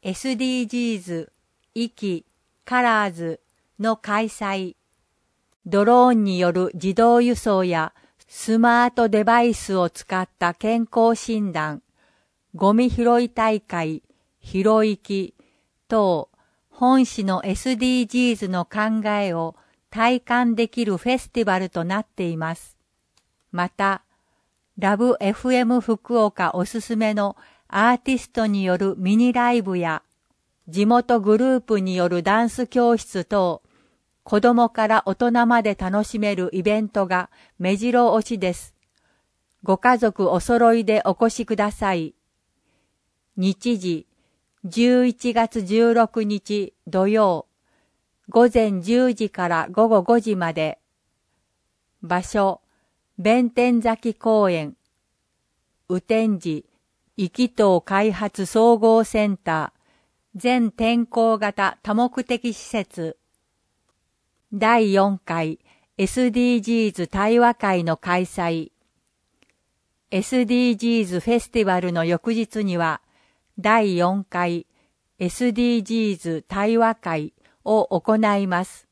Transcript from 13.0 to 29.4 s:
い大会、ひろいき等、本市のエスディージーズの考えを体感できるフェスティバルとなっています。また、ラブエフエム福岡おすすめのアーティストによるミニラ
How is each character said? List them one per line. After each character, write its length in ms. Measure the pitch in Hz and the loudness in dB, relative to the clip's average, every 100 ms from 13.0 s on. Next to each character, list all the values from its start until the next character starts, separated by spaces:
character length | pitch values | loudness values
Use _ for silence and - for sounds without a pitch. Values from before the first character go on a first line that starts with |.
| 233 240 | 2 2
い 80 | 240 | 0
大 320 | - 220 214 | -2 -2 -2
会、 420 | _ 175 160 160 _ _ _ _ | _ -6 -6 -8 _ _ _ _
ひ 240 | - 190 | -8 -2
ろ 200 | 202 220 | 2 4
い 140 | 214 202 | 2 -2
き 360 | - 196 185 _ _ _ _ _ _ | -6 -6 -6 _ _ _ _ _ _
等、 420 | 226 196 165 - _ _ _ _ | 0 2 0 -4 _ _ _ _
本 360 | - 247 262 247 | -2 2 4 2
市 180 | - | -2
の 180 | 196 185 | -4 -4
エ 120 | 196 208 | -4 -6
ス 220 | 262 240 | -4 -2
デ 80 | 254 | 0
ィ 180 | 254 | 0
ー 40 | 233 | -2
ジ 120 | 247 247 | 0 0
ー 20 | 220 | -2
ズ 120 | 196 | -4
の 180 | 185 170 | -4 -6
考 420 | 214 214 220 208 | -4 -2 -2 -2
え 240 | 208 202 | -2 -2
を 220 | 165 165 - _ _ _ | -4 -6 -10 _ _ _
体 320 | 208 233 247 | -2 0 0
感 340 | - 240 247 220 | -2 0 0 0
で 120 | 233 | -2
き 160 | - 220 | -2 -2
る 120 | 185 | -2
フ 120 | 240 | -2
ェ 80 | 254 | -4
ス 120 | - | -4
テ 120 | - | -4
ィ 40 | 208 | 0
バ 120 | 185 | 0
ル 100 | 185 | -2
と 140 | 180 | -6
な 180 | 170 196 | -4 -6
っ 40 | 220 | -6
て 220 | - 180 | -8 -6
い 80 | 160 | -4
ま 180 | 160 170 | -6 -8
す。 220 | - _ _ _ _ _ _ _ _ | -14 _ _ _ _ _ _ _ _
ま 180 | 175 180 | -4 -4
た、 340 | - 196 190 _ _ _ _ _ _ _ - | -2 -2 -2 _ _ _ _ _ _ _ -4
ラ 200 | 196 208 | 0 2
ブ 180 | 247 - | 2 2
エ 100 | 196 | 0
フ 220 | 208 247 | -2 0
エ 100 | 254 | 0
ム 160 | 240 247 | 2 0
福 400 | 226 220 - 240 | 0 -4 0 0
岡 320 | 214 - 180 | 0 0 -4
お 120 | 180 180 | -2 -4
す 160 | 226 | -6
す 160 | - 226 | -6 -2
め 160 | 220 | -2
の 240 | 208 202 - - _ _ | 0 -4 -6 -20 _ _
ア 240 | 196 226 | 0 2
ー 40 | 247 | 2
テ 160 | - 254 | 0 -4
ィ 20 | |
ス 120 | - | -4
ト 160 | - 220 | -4 -2
に 200 | 202 185 | -2 -2
よ 120 | 180 | 0
る 180 | 196 185 | -2 -2
ミ 180 | 185 214 | 0 2
ニ 160 | 247 | 2
ラ 220 | 247 | 2